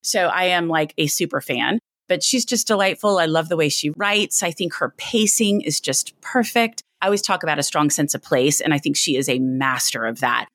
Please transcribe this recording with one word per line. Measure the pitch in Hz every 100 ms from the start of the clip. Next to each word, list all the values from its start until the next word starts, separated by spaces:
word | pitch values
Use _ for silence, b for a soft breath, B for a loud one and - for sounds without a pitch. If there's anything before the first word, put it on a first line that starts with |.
So | - 214 175
I | 139 185
am, | 180 170
like, | 160 151 -
a | 147
super | - 165 139
fan, | - 123 123 214 _ _ _
but | -
she's | - 254 -
just | 233 -
delightful. | 208 190 175 208 196
I | 165
love | 160 160
the | 170
way | 151
she | - 147
writes. | 151 202 208 202 -
I | 180
think | 165 175 -
her | 135 -
pacing | - 233 214 - 107 202
is | - 151
just | - 139 - _
perfect. | - 254 233 240 226 - - _
I | 190
always | 202
talk | - 180
about | 165 147
a |
strong | 139 160 151
sense | 143 143 135
of |
place, | - 139 135 143
and | -
I | 143
think | 147 139
she | - 131
is | 139
a | 127
master | 131 131 135 127 - 117 113
of | 113
that. | 123 120 110